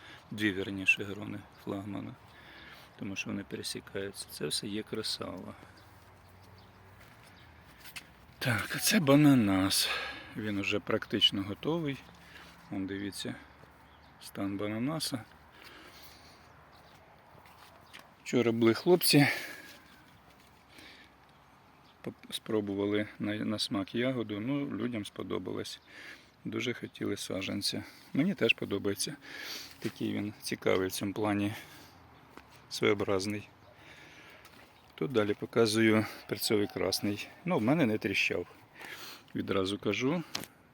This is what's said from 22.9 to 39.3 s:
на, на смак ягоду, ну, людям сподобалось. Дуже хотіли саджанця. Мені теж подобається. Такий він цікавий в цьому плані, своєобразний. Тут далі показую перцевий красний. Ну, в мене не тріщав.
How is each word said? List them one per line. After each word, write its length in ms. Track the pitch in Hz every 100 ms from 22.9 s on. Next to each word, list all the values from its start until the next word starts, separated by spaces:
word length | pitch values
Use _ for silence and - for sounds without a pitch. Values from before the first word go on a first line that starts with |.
| 104 104 -
на, 160 | 107
на 240 | 107 110 107
смак 360 | - 101 95
ягоду, 460 | 113 127 127 107 104
ну, 360 | 120 143 135 -
людям 280 | 123 117
сподобалось. 760 | 98 - 95 95 98 104 104 - - - - - - -
Дуже 300 | - 113 120
хотіли 420 | 117 110 - 107 101
саджанця. 680 | - 98 98 101 - 107 - - -
Мені 220 | - 185
теж 200 | 175 117
подобається. 640 | - 98 101 101 101 - - - - - - - -
Такий 340 | 110 - 113
він 220 | 104 104 -
цікавий 460 | - - 110 95 92
в 40 |
цьому 200 | - 101
плані, 420 | 110 107 101 101 107 - - - - - - - - - - -
своєобразний. 800 | - 113 104 104 95 101 104 - - - - - - - - - - - - - - -
Тут 180 | - 156
далі 220 | 117 104
показую 720 | 101 110 123 113 110 113 110 110 - -
перцевий 380 | 110 - 104 104
красний. 640 | 95 90 - 104 101 - -
Ну, 140 | 175 165
в 40 |
мене 240 | 110 165 120
не 120 | 107
тріщав. 480 | 104 95 - 90 87 - - - - - - - -